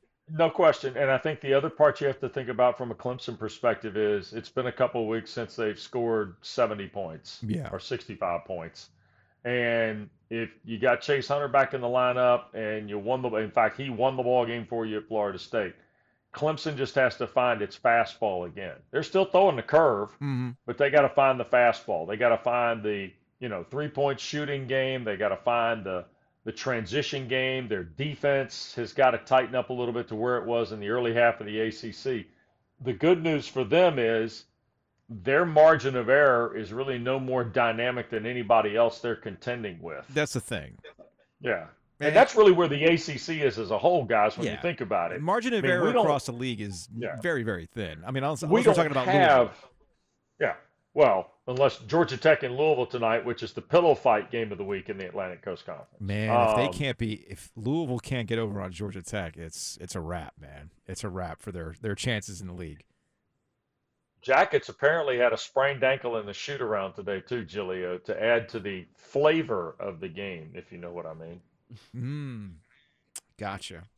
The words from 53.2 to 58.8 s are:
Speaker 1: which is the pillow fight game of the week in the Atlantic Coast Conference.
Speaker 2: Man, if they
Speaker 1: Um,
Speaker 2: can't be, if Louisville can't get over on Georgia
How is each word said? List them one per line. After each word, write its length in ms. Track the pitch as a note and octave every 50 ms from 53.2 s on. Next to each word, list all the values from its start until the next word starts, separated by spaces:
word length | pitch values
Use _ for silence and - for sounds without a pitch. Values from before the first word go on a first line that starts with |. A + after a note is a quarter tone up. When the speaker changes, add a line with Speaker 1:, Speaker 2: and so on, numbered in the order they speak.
| -
Speaker 1:
which 180 | A#2+ A2+ - A#2+
is 100 | A2 -
the 100 | - -
pillow 320 | _ - F3 F3 E3 C#3
fight 360 | - - C3 A2 G#2+ F#2 -
game 220 | - A#2 A2+ G#2 G2+
of 60 | F2+
the 60 | G2
week 240 | F#2+ G2+ F#2+ F2+ -
in 80 | G2+ F#2+
the 80 | F#2+ F2+
Atlantic 340 | F2 G2 F#2+ F#2 F2 - -
Coast 220 | G2+ F2+ - -
Conference. 340 | - D#2+ C#2+ - _ _ _
Speaker 2:
Man, 300 | G#2 G2 G2 G#2+ A2 A2 A#2 A#2+ A#2 A2
if 60 | G#2+
they 100 | G#2 G2
Speaker 1:
Um, 60 | F#2 F2+
Speaker 2:
can't 260 | - C#3+ C3+ A#2 -
be, 160 | A#2 G#2+ G#2+ - - -
if 220 | F#2+ - - - _
Louisville 420 | A2+ G#2 A2 D3 E3+ E3 B2+ B2+ A#2
can't 260 | - - C3+ B2 A2+ F#2+
get 100 | A#2 A2+
over 220 | A2+ G#2 G2+ G2+
on 100 | G2+ F#2+ F2+
Georgia 300 | E2+